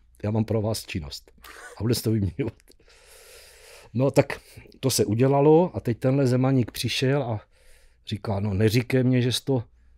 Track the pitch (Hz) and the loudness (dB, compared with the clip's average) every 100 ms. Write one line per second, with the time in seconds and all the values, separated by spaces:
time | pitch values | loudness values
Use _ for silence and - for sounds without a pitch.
0 | _ _ 104 110 110 113 104 113 - 92 | _ _ -4 -2 -2 -2 -2 -6 -8 -10
1 | 73 - - - - - - - 113 117 | -10 -16 -20 -20 -20 -20 -20 -6 -2 -2
2 | 117 110 92 78 113 - _ - _ - | 0 0 -2 -2 -6 -8 _ -20 _ -20
3 | - - - - - - - - - 110 | -20 -20 -20 -20 -20 -20 -20 -20 -8 -2
4 | 135 139 - - - - - - 131 - | 0 2 0 -2 -14 -20 -20 -6 -2 0
5 | 101 110 131 139 143 156 175 104 - 113 | 0 2 2 4 6 6 4 -2 -6 -2
6 | 131 135 135 123 127 135 117 - 117 - | 0 2 2 2 2 2 0 -4 -6 -2
7 | 131 143 120 110 - _ - - _ _ | -2 -2 -2 -6 -10 _ -20 -20 _ _
8 | - 104 - 98 104 95 110 113 113 131 | -12 -10 -6 -4 -2 2 2 2 0 0
9 | 127 127 123 113 - 135 - _ - | 2 2 0 -2 -2 -4 -4 _ -20